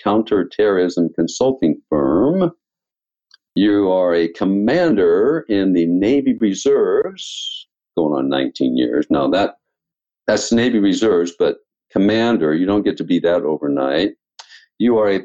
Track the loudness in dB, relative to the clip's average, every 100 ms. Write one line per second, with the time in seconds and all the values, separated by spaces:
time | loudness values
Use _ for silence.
0 | -2 -2 0 -2 -2 0 0 2 0 -2
1 | -2 -2 -4 -2 -2 0 -2 -2 -4 -2
2 | 0 2 2 0 -2 -4 _ _ _ _
3 | _ _ _ _ _ 0 2 2 2 2
4 | 2 2 0 -2 -2 0 0 2 2 2
5 | 2 4 2 0 -2 0 2 2 2 2
6 | 2 2 0 0 0 0 2 2 2 0
7 | -2 -6 -14 -12 -12 -12 -16 _ _ -4
8 | -2 -2 -2 -2 -4 -4 -2 0 -2 -2
9 | -2 -2 0 0 -2 -6 _ _ _ _
10 | _ _ -2 -2 0 0 2 2 2 2
11 | 2 2 0 -2 -2 -4 _ _ _ 0
12 | 2 2 0 0 0 0 0 0 -2 -4
13 | -2 0 0 0 0 -4 -2 -2 -2 -2
14 | -2 -6 _ -20 -20 -20 _ -2 0 2
15 | 2 -2